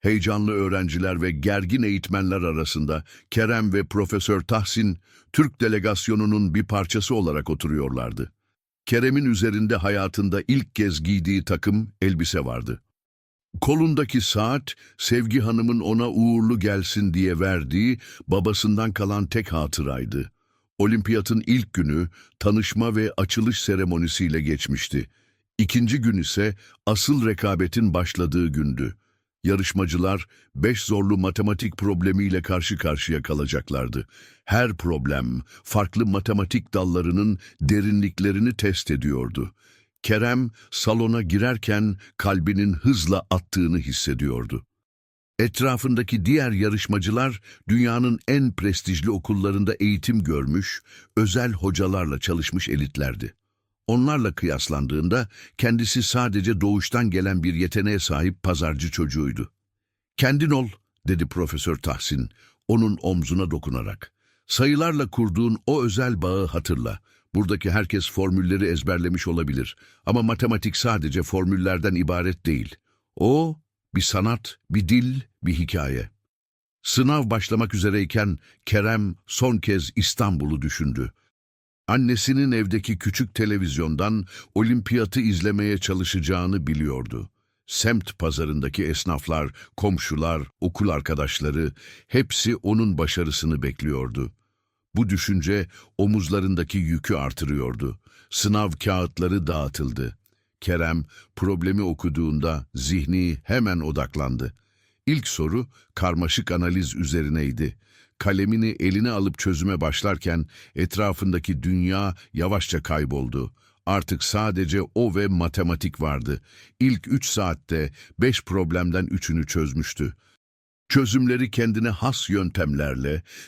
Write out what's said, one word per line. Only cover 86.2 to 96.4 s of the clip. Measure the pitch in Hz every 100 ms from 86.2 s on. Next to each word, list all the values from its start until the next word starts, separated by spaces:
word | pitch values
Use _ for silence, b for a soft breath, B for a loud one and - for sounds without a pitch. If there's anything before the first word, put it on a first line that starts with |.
| 76 90 90 98 69
biliyordu. | 76 76 65 60 58 50 _ _ _ -
Semt | - 110 117 - -
pazarındaki | 82 71 76 76 69 82
esnaflar, | 80 78 90 71 76 78 71 B B -
komşular, | 101 87 - 76 82 80 69 _
okul | 87 - 101
arkadaşları, | 76 71 73 71 - 76 73 76 B B B _
hepsi | 127 - - 123 117
onun | 98 110 110 82
başarısını | 78 90 80 71 78 73
bekliyordu. | 67 65 73 67 64 62 62 - _ _ _ _ _ -
Bu | 107
düşünce | 95 - 95 76 101 87 B B -
omuzlarındaki | 101 107 80 101